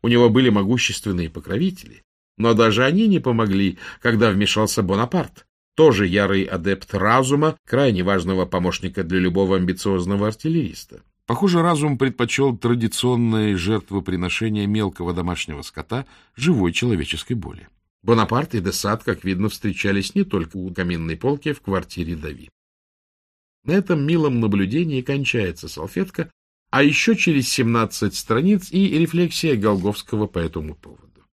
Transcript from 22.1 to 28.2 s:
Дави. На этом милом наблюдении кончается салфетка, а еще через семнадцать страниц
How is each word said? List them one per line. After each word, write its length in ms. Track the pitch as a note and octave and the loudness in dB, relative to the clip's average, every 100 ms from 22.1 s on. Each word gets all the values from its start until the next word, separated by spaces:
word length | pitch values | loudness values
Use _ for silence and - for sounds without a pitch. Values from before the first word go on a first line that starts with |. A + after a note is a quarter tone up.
Дави. 320 | D#2+ D2+ B1+ D2 _ _ _ _ _ _ _ _ _ _ _ | -6 -10 -14 -20 _ _ _ _ _ _ _ _ _ _ _
На 80 | - | 0
этом 340 | F#3 - E3 C#3 | 0 2 0 2
милом 320 | E3 D3+ A#2+ | 2 2 2
наблюдении 640 | A2 G2+ F#2+ C#3 E3+ C3+ | 2 2 0 0 -2 -4
кончается 680 | B2+ C#3 C3+ A#2+ F#2 E2 D#2+ | -2 -2 -2 -2 -2 -6 -14
салфетка, 640 | - D#2+ - F#3 - E3 _ _ _ _ | -12 -6 -4 -4 -6 -10 _ _ _ _
а 120 | B2+ | 2
еще 320 | C#3+ - - | 4 4 2
через 340 | A3+ G3+ C#3+ A#2+ | 2 2 2 0
семнадцать 680 | - A#2 A#2 G#2+ - G#2 | 0 2 2 0 -2 -4
страниц 560 | - | -4